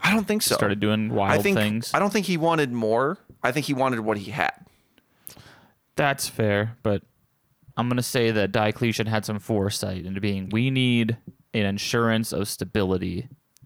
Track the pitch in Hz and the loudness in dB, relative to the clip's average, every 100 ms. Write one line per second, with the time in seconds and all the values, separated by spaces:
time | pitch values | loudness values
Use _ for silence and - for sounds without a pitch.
0 | 170 220 196 208 - - 104 101 104 107 | 0 0 0 0 0 2 2 2 2 2
1 | 110 113 98 135 202 117 104 110 - 143 | 0 0 2 2 4 2 2 0 -2 0
2 | 202 214 180 170 165 160 139 120 110 117 | 2 0 0 2 2 2 2 0 0 2
3 | 139 190 - - 127 135 135 131 131 117 | 0 -2 -10 -4 -2 -2 -2 0 0 0
4 | 110 104 95 143 82 - - _ _ _ | -2 -2 -4 -2 -2 -4 -14 _ _ _
5 | _ _ - - - - - _ _ - | _ _ -20 -20 -20 -20 -20 _ _ -2
6 | 147 139 - - 107 101 110 117 110 98 | -2 -2 -6 -2 0 2 0 -4 -2 -2
7 | - _ _ _ _ _ - - 120 123 | -6 _ _ _ _ _ -12 -4 -2 -2
8 | 120 127 117 107 98 110 107 - 120 107 | 0 0 2 2 0 2 0 0 0 0
9 | 107 110 101 104 - 107 98 - 98 92 | 0 -2 -2 -6 -2 0 0 -2 -6 -6
10 | 90 95 101 95 92 110 131 131 127 120 | -6 -4 -2 -2 -2 0 0 2 2 2
11 | 113 113 - - _ 113 101 98 - 120 | 2 -2 -8 -20 _ -2 -2 -2 -2 2
12 | 113 113 113 - 101 - 95 110 92 95 | 2 2 -2 -4 -4 -6 -4 0 2 0
13 | 90 87 - - _ _ | -2 -6 -8 -14 _ _